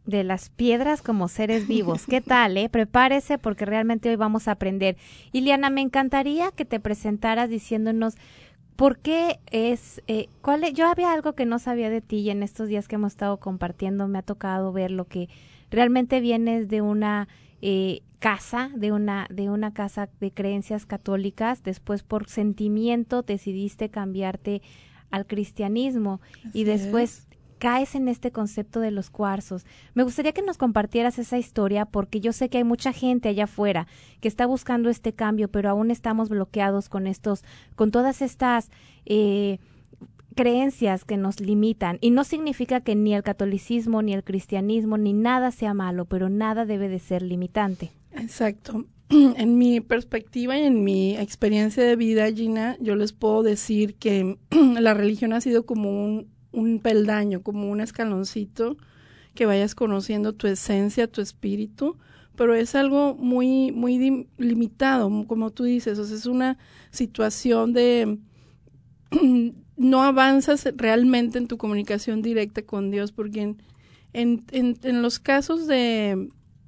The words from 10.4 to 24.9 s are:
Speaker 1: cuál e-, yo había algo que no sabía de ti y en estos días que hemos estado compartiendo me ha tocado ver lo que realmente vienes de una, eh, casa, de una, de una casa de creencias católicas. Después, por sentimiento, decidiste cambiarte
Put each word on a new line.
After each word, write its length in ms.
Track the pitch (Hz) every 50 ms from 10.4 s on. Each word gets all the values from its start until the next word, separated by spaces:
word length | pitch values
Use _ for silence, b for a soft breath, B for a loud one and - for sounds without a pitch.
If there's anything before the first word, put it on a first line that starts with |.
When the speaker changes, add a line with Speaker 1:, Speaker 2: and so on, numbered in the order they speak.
Speaker 1:
cuál 220 | - 277 285 302 330
e-, 80 | 330
yo 160 | 269 311 330 339
había 240 | 349 349 359 349
algo 220 | 330 311 294 302 294
que 120 | - 254
no 140 | 233 233 240
sabía 300 | - 254 240 240 226 220
de 100 | 220 226
ti 160 | 220 - 214 208
y 120 | 202 208
en 120 | 202 202
estos 240 | 202 202 - - 220 208
días 200 | 208 202 202 -
que 80 | 214
hemos 160 | 208 208 202
estado 260 | - - 208 202 202 196
compartiendo 680 | - 190 185 185 180 175 175 - 196 190 196 196 196 196
me 100 | 196 190
ha 40 |
tocado 500 | 190 - 202 - - 196 190 190 190 190
ver 180 | 185 190 185 185
lo 140 | 190 185 180
que 220 | - - 185 175 175 b b b b b b b b
realmente 480 | - 226 247 240 247 254 254 247 269 262
vienes 460 | 240 240 233 226 226 226 226 226 220 196
de 140 | 214 214
una, 460 | 208 208 208 214 214 208 208 208 202 - b b b b b b
eh, 380 | - 202 190 190 190 190 175 - - _ _ -
casa, 540 | - 220 202 196 - - 240 240 254 277 277
de 160 | 233 202 208
una, 380 | 208 208 208 208 196 196 185 -
de 180 | 185 196 196 202
una 240 | 202 208 214 214
casa 360 | 214 - 202 196 - 208 202 196 - -
de 140 | 202 190
creencias 540 | - - 196 196 202 202 202 - 214 208 -
católicas. 760 | - 208 196 - - 196 196 190 196 - - 220 233 254 -
Después, 400 | - 190 185 - - - 202 196
por 240 | - - 220 214 208 -
sentimiento, 920 | - 220 208 214 196 208 208 208 208 214 226 233 240 240 226 - 247 247
decidiste 680 | 247 - 202 196 - 202 190 190 202 202 - - 220 214
cambiarte 720 | - 214 196 190 185 190 190 190 185 - - 208 202 196 b b b b b b